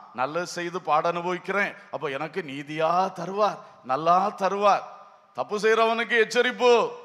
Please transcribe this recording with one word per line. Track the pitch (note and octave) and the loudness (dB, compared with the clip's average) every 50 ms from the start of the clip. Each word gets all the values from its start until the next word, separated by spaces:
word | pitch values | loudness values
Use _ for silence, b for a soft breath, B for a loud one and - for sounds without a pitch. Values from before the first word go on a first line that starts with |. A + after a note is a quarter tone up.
| - - - | -20 -14 -6
நல்லது | B2 B2+ C#3 D#3 E3+ F3+ | -4 -4 -4 -2 -6 -6
செய்து | E3 - F3 E3+ F3 E3+ F#3 | -6 -8 -8 -8 -6 -8 -6
பாட | D3 D#3 D3 D#3 E3+ F3 | -2 0 0 2 2 0
அனுபவிக்கிறேன், | E3+ F3 E3+ F3+ F3+ F3+ - - - G3+ G3+ D#3+ - - - - | -2 -2 -4 -4 -6 -6 -6 -4 -2 -2 -2 -2 -4 -10 -14 -12
அப்போ | - C3+ D3+ D3 | -10 -8 -6 -6
எனக்கு | C3+ C3+ D#3 D#3+ D#3 F#3+ E3+ | -6 -6 -8 -8 -8 -8 -8
நீதியா | C#3 C3+ C#3+ D3 C#3+ D#3 D#3+ D#3+ D#3+ E3+ F3+ F#3+ F#3+ | -8 -10 -12 -10 -10 -4 -2 0 2 2 2 0 -2
தருவார், | F#3+ F3 E3+ F3 G3 G#3 G#3+ G3 E3 - B B B B - | -4 -8 -10 -8 -2 0 0 0 0 -4 B B B B -6
நல்லா | B2 B2+ C#3+ D#3+ E3 F3 F#3 F#3+ G#3 | -4 -4 0 4 4 4 4 4 0
தருவார்." | G3+ - G3 F#3 G3 G3+ G#3 G3+ F3+ C3 - - - - - - - _ _ _ | -2 -2 -2 -2 0 2 4 4 4 2 0 -6 -16 -20 -20 -20 -20 _ _ _
தப்பு | _ B2 C#3 - G3+ G#3+ | _ -8 -6 -4 -4 0
செய்றவனுக்கு | F#3+ A3 A3+ A3 A3+ A3+ A#3 A3+ A#3 G3 A#3 A#3 | 2 2 4 4 4 2 2 0 -2 0 2 2
எச்சரிப்பு, | G#3+ - - A#3+ A#3+ B3 A3+ G3 A#3+ A#3+ A#3+ A3+ F3+ C#3+ - - - | 2 2 2 2 2 2 0 4 6 6 6 6 4 0 -4 -10 -16